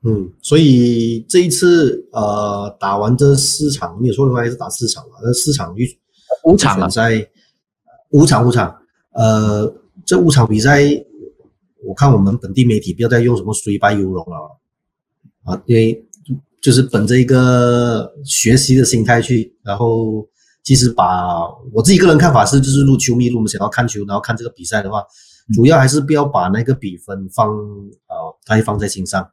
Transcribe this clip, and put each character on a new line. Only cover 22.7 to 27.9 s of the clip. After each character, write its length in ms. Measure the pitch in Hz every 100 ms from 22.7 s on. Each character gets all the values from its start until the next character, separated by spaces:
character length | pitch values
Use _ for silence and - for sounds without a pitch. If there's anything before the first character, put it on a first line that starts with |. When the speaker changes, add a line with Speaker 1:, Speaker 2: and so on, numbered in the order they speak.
| 139
Speaker 1:
如 60 | 139
果 60 | 127
球 160 | - 120
迷， 100 | 120
如 60 |
果 80 | 120
我 20 |
们 60 | 107
想 120 | 101
要 80 | 104
看 200 | - 113
球， 160 | 107
然 100 | 101 101
后 40 |
看 160 | - 113
这 80 |
个 60 | 117
比 140 | _
赛 180 | 90 107
的 80 | 98
话， 100 | 104
Speaker 2:
嗯。 540 | - _ _ _ -
Speaker 1:
主 100 | 110
要 140 | 120 139
还 100 | 131
是 120 | 147
不 120 | 143
要 120 | 151
把 240 | 147 101 90
那 140 | 104
个 120 | 117
比 220 | 127 104 87
分 320 | - 98 92
放， 200 | - 107
呃， 880 | 107 104 101 101